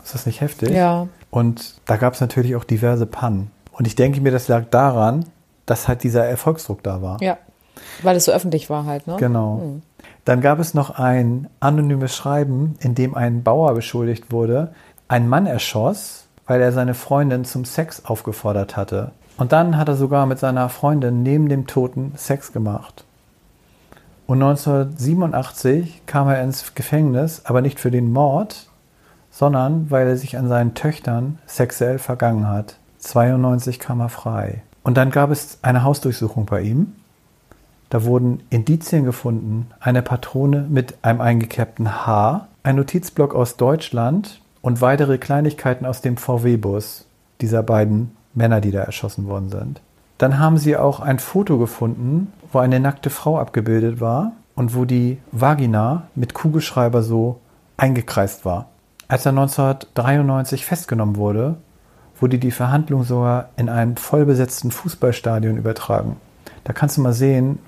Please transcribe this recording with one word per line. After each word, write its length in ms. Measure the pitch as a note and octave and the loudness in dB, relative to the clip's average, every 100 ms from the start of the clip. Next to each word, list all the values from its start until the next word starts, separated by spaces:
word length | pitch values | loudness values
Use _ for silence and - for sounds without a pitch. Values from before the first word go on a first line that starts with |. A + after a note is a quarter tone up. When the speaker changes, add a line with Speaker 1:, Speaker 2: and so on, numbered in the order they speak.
Speaker 1:
Ist 100 | - | -14
das 140 | A#2+ B2 | -6 -6
nicht 140 | - | -4
heftig? 280 | D3 - A2+ | -6 -2 0
Speaker 2:
Ja. 380 | F3+ F3 F3 F3 - - | 2 2 2 -4 -10 -6
Speaker 1:
Und 500 | A#2+ A#2 A#2 - - - | 0 0 0 -8 -10 -4
da 100 | G#2+ | 0
gab's 240 | B2 B2 | 0 0
natürlich 340 | B2 - B2 A#2+ | -2 0 0 -2
auch 80 | |
diverse 440 | - A2 A#2+ A#2+ A2 | -2 0 2 0 -2
Pannen. 420 | - A#2+ G2 G2+ - - | -4 -2 -2 -4 -12 -14
Und 160 | - A#2 | -4 -2
ich 80 | - | 2
denke 260 | B2+ C#3 | 2 2
mir, 100 | C3+ | 2
das 160 | B2+ B2 | 0 2
lag 180 | A#2 A#2 | 0 2
daran, 560 | B2 C#3 A#2+ A2 C#3 E3 _ _ _ - | 4 4 4 2 2 -4 _ _ _ -4
dass 220 | A#2 - | -2 0
halt 160 | B2 | 0
dieser 220 | B2 A#2 A#2+ | 0 2 2
Erfolgsdruck 580 | B2 D#3 D#3+ - G2+ | 0 -2 -2 -6 -8
da 180 | G2+ F#2+ | -6 -6
war. 180 | F#2 F#2+ | -6 -4
Speaker 2:
Ja, 160 | F#3 - - _ _ - - - | -4 -4 -10 _ _ -20 -20 -2
weil 120 | F#3 F3+ | 2 2
es 100 | - | 4
so 60 | |
öffentlich 380 | - F3+ D#3 - | 2 0 -2 -2
war 160 | D3+ D3 | -6 -4
halt, 220 | C#3+ D3+ | -6 -6
ne? 80 | F3+ | -2
Speaker 1:
Genau. 440 | B2 A#2 G#2+ G#2+ | 0 0 0 -4
Speaker 2:
Hm. 180 | D#3+ C#3+ - _ - - - | -6 -10 -16 _ -20 -6 0
Speaker 1:
Dann 160 | B2+ | 2
gab 180 | C#3 D3+ | 4 2
es 160 | E3 D3 | 0 0
noch 160 | C#3 | -2
ein 560 | - B2+ B2+ A#2+ B2 D3 _ | 0 2 2 2 -2 -6 _
anonymes 560 | C#3+ D3+ D3 C#3 C3 - | 0 2 2 0 -2 -4
Schreiben, 600 | C#3+ C#3+ C#3+ C3 D#3 D3+ | -2 0 0 0 -2 -2
in 140 | B2+ | -2
dem 220 | A#2+ B2+ B2+ | 0 0 0
ein 260 | A#2+ A#2+ | 0 0
Bauer 320 | A#2+ C3 D#3+ | 2 4 4
beschuldigt 580 | A#2 - B2 A#2 A2+ - | 2 -2 -2 -2 -4 -4
wurde, 420 | A#2 A2+ B2 E3 - - _ - | -2 0 0 -2 -10 -20 _ -2
einen 200 | B2 A#2 | 0 2
Mann 200 | C#3 G3 | 2 2
erschoss, 800 | A#2+ - G#2+ A#2+ G#3 - - - _ - | -2 -4 0 0 -2 -8 -18 -20 _ -2
weil 160 | B2+ | 2
er 100 | B2 | 2
seine 220 | B2+ B2 | 2 0
Freundin 520 | B2 - C#3 C#3+ B2+ A#2+ | -2 0 2 2 0 -4
zum 200 | B2+ B2 | -6 -6
Sex 400 | - D#3+ - - | -6 -6 -8 -8
aufgefordert 720 | A2 - G#2 G#2+ G#2 G2 - | -6 -6 -6 -2 -2 -4 -6
hatte. 340 | G2 G2 G2+ - _ - | -6 -6 -6 -12 _ -4
Und 160 | B2 | 2
dann 240 | D#3 F3 D#3 | 4 4 2
hat 100 | D3+ | 0
er 80 | C#3 | 0
sogar 300 | C3+ C#3+ C3+ | 2 2 2
mit 120 | C3 | 0
seiner 300 | C3 B2+ B2+ | 0 0 -2
Freundin 560 | - C#3+ D3+ B2 A#2+ | 0 0 2 2 0
neben 240 | B2+ D3 D3+ | 2 2 2
dem 180 | C#3 C#3 | 0 0
Toten 460 | C3+ B2+ B2+ C3+ C#3+ | -2 -2 -2 -8 -8
Sex 340 | - C#3 - | -4 -4 -4
gemacht. 540 | A#2 G#2+ G2+ - - - _ _ _ _ _ _ _ _ - _ _ - | -4 -4 -4 -10 -20 -20 _ _ _ _ _ _ _ _ -20 _ _ -2
Und 120 | C3 | 2
neunzehnhundertsiebenundachtzig 1600 | C#3 C#3+ D3+ C#3 C3+ D3+ B2+ F3 E3+ B2+ C3 - B2+ D3+ E3+ - - | 4 2 0 0 0 -2 0 2 0 -2 -4 -2 0 2 -2 -10 -4
kam 200 | D3 C#3 | 0 2
er 160 | C3+ | 2
ins 320 | B2+ C3 - - | -2 -6 -10 -10
Gefängnis, 680 | - D3+ D3+ B2 D#3+ D#3+ - | -2 2 2 2 0 -4 -2
aber 160 | B2 | 0
nicht 180 | C3+ - | 0 0
für 100 | B2+ | 0
den 220 | B2 A#2+ | 0 2
Mord, 560 | B2 D3 C#3+ G#3+ - - _ _ _ _ _ _ | 2 2 2 -2 -8 -20 _ _ _ _ _ _
sondern 580 | - C#3+ C#3 C3 D#3+ D#3 | 0 2 2 2 0 0
weil 180 | C3+ B2+ | 2 2
er 100 | B2+ | 0
sich 200 | C3+ B2 | -4 -4
an 120 | B2 | 0
seinen 240 | A#2+ A#2+ | 2 0
Töchtern 680 | A#2 D3+ D3+ - A#2 C3 D#3 - | 0 -4 -4 -4 -2 -4 -8 -8
sexuell 540 | - B2 - B2 C3 | -2 -2 0 -2 -2
vergangen 500 | - B2+ A#2+ A2 G#2+ | -4 -2 0 2 0
hat. 260 | G2+ G#2+ - _ _ | -2 -6 -14 _ _
Zweiundneunzig 800 | - A#2+ A#2+ B2+ B2+ B2 B2+ B2 | -2 2 2 4 2 0 -2 -6
kam 220 | - A#2+ | -6 -4
er 80 | A#2+ | -4
frei. 520 | - A#2 G#2+ G2+ G#2+ - _ | -6 -6 -4 -6 -8 -14 _
Und 140 | - B2 | 0 2
dann 120 | C3 | 4
gab 220 | C#3+ C#3+ | 2 2
es 280 | D3 - - | 0 -4 -4
eine 220 | B2+ B2 | 0 2
Hausdurchsuchung 640 | C3 C#3 C3 A2+ A2 - G2+ | 2 2 -2 -2 -4 -2 -2
bei 160 | G2 | -2
ihm. 340 | G#2 B2 F#3+ - _ _ _ _ _ - _ _ _ | 0 0 0 -4 _ _ _ _ _ -20 _ _ _
Da 140 | A#2+ | -2
wurden 400 | A2+ B2 B2 A#2+ - | 2 2 2 -2 -2
Indizien 560 | A#2+ A2 D#3+ - E3 B2+ | 0 2 0 2 0 0
gefunden, 640 | B2 B2 A2+ A2 A2 A#2 - | -2 -4 -4 -2 -4 -6 -4
eine 220 | B2+ B2 | 0 0
Patrone 640 | B2 B2 - C3 C#3 C#3+ C#3+ | 0 -4 -4 0 2 2 0
mit 260 | C#3 B2+ - | 0 -2 -2
einem 200 | A#2 A#2+ | 0 2
eingekerbten 840 | A#2+ A#2 A#2 - A2+ - A2+ G#2 - | 2 2 0 -2 -4 -2 -4 -2 0
Haar, 440 | G#2 G#2+ F3 - _ | 2 2 0 -6 _
ein 120 | C3+ C3+ | 0 0
Notizblock 580 | C#3 F3+ F3 - C#3+ | 0 -2 -2 0 0
aus 220 | - B2 - | 2 -2 2
Deutschland, 840 | B2 D#3+ - A#2+ A#2 F3 G3+ - _ _ | 2 2 -2 -2 0 0 -2 -12 _ _
und 200 | B2 A#2+ | -2 2
weitere 360 | B2+ C#3+ C#3+ C3 | 2 4 2 0
Kleinigkeiten 680 | - C#3+ D3+ D3 C3 B2+ B2+ | 0 0 0 0 -2 -2 -4
aus 160 | B2 | -4
dem 160 | C3 A#2+ | -4 -4
V-W-Bus 880 | - A#2+ A#2+ A#2 G#2 G2+ - - - _ _ - | -2 0 2 2 0 -4 -6 -14 -20 _ _ -6
dieser 220 | A2+ A2+ | -2 0
beiden 520 | A2 A2 G#2+ G#2+ A#2+ - _ | 2 2 4 2 -2 -8 _
Männer, 280 | A#2 A#2 A2 | 0 2 2
die 100 | G#2 | 2
da 100 | G2 | -2
erschossen 460 | - - G#2 - G2+ | -4 -6 -8 -8 -6
worden 220 | G2 F#2+ | -6 -6
sind. 320 | G2 A#2+ C#3 - _ _ - | -8 -8 -12 -16 _ _ 0
Dann 200 | C3 C#3 | 2 4
haben 200 | D#3+ D#3+ | 4 4
sie 180 | D3 D3 | 4 2
auch 240 | C#3 C3 | 2 0
ein 200 | C#3+ C3 | -2 -2
Foto 380 | - F#3+ G3+ C3+ | 0 -2 2 2
gefunden, 760 | A#2 - A#2 A2+ B2 D#3 G3 - - | 0 -2 -4 -2 -2 -2 -2 -8 -4
wo 80 | C3 | 0
eine 200 | B2+ B2+ | 2 2
nackte 300 | C#3 C#3 C#3+ | 2 -2 -6
Frau 280 | - D3+ D#3 | -4 -2 -2
abgebildet 640 | B2 B2 A2 A2+ A2+ A#2 | -2 -2 0 2 0 -2
war 320 | A#2 A#2+ G#3+ - _ - | -2 -2 -2 -6 _ -4
und 200 | A#2+ B2 | -2 0
wo 100 | B2+ | 0
die 340 | B2 B2 C3 - | 2 0 -2 -8
Vagina 760 | A#2 C3 D3+ B2 G#2+ A2+ E3 D#3+ - | 0 2 2 2 2 0 -2 -6 -6
mit 180 | A#2+ | -6
Kugelschreiber 680 | - D#3+ D#3 D#3 - A#2+ A#2+ | -2 0 0 0 0 2 2
so 360 | A2 A2+ A#2 B2 _ _ _ - | 2 0 0 -4 _ _ _ -2
eingekreist 640 | C3+ B2+ - - G2+ - | 2 2 0 0 -2 -2
war. 240 | F#2 F2 A#2+ _ _ - - | -4 -4 -6 _ _ -20 -4
Als 180 | C3 C#3+ | -2 2
er 60 | |
neunzehnhundertdreiundneunzig 1300 | C3+ C#3 C#3+ C3+ C#3 - - B2 C#3+ C#3 C3+ C3 C3 - | 2 2 2 0 -2 -4 -2 2 2 2 0 -2 -6 -4
festgenommen 500 | E3 - A2+ G#2 G2+ | -6 -2 0 0 0
wurde, 400 | G#2 G#2 C3 D#3+ - _ _ _ - - | 0 0 -2 -4 -10 _ _ _ -20 -2
wurde 180 | B2+ B2+ | 0 2
die 140 | B2+ | 0
Verhandlung 540 | A#2+ B2 C#3+ D#3 C#3 B2 | -2 0 2 2 0 0
sogar 440 | B2 A#2+ B2 B2 - | 0 2 0 -2 -4
in 140 | A#2+ | -2
einem 260 | A#2 A#2 A#2 | 0 0 -2
vollbesetzten 760 | - D3 D3 B2+ B2+ - B2+ | 0 2 4 4 0 -2 -6
Fußballstadion 840 | - F3 - B2+ A#2 A#2 A2+ A2 A2 | -6 -8 -2 0 0 -2 0 0 0
übertragen. 640 | A2 A2 - G#2+ A2 - - _ - - - | -2 -4 -2 -2 -2 -8 -14 _ -20 -12 -8
Da 80 | |
kannst 240 | - D3 - | -2 0 2
du 40 | |
mal 120 | B2+ | 0
sehen, 460 | A#2+ C3+ C3 C3 C#3+ | 2 2 4 2 -2